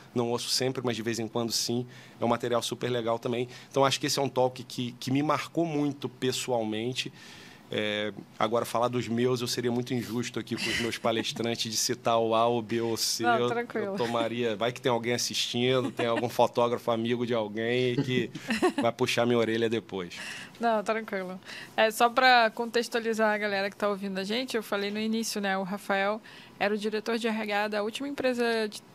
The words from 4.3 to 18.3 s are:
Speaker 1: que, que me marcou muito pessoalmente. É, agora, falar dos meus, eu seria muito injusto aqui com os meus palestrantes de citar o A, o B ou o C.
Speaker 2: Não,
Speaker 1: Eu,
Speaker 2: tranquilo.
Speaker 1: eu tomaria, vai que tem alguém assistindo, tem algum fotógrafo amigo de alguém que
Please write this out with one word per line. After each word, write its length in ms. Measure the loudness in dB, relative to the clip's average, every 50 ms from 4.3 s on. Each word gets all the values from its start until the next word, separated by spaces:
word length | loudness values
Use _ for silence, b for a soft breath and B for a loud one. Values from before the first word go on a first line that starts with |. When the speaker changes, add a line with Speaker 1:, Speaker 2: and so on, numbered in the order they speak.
| 2 2 2 2 0 -4 -12
Speaker 1:
que, 280 | -10 -8 -6 -6 -6 -8 -6
que 100 | -4 0
me 120 | 0 2 2
marcou 420 | 2 0 0 -2 -2 -2 -2 0
muito 460 | 0 0 0 0 0 -2 -4 -6 -10
pessoalmente. 1000 | -6 -4 -2 -2 -2 -2 -2 -2 0 0 0 -2 -2 -2 -4 -4 -4 -4 -6 -8 -10 B B B B B B B B B B -6
É, 440 | -4 -2 -2 0 -2 -2 -2 -4 -6 -8 -12 -12 -4 0
agora, 260 | 0 2 2 2 0
falar 240 | 0 0 0 0 0
dos 180 | 0 -2 -2 -2
meus, 340 | 0 2 2 2 2 0 -2
eu 40 |
seria 240 | -2 -2 -2 0 0
muito 220 | 0 -2 -2 -2 -2
injusto 480 | -4 -4 -4 -4 -4 -4 -4 -6 -8
aqui 160 | -6 -4 -4
com 140 | -4 -2 -2
os 100 | -2 -2
meus 160 | -2 -2 -2
palestrantes 760 | -2 0 0 0 0 0 -2 -2 -2 -2 -2 -2 -2 -2 -2
de 60 | -2
citar 420 | 0 0 0 -2 -2 0 2 4 4
o 160 | 4 4 4
A, 140 | 4 4 4
o 140 | 2 0 0
B 180 | -2 -2 -2
ou 140 | 0 0 -2
o 20 |
C. 260 | 0 0 -2 -2 0 2
Speaker 2:
Não, 140 | 2 2 4
Speaker 1:
Eu, 80 | 2 2
Speaker 2:
tranquilo. 360 | 0 -2 -4 -4 -4 -4 -4 -2
Speaker 1:
eu 60 | -2
tomaria, 640 | -2 0 0 0 0 0 0 0 0 0 0 0
vai 160 | 0 0 -2 0
que 80 | 0
tem 100 | 0 2
alguém 220 | 2 2 2 0 0
assistindo, 800 | 0 -2 -2 -2 -2 -2 -2 0 0 2 2 4 2 2 0
tem 160 | -2 -2 0
algum 240 | 0 2 2 0 0
fotógrafo 600 | 2 4 2 4 4 2 2 2 2 0 0 0
amigo 360 | 0 0 2 0 0 0 0
de 80 | 0 0
alguém 600 | 0 -2 -2 -4 -2 0 0 2 2 2 2 2
que 340 | 0 0 2 2 0 0 -2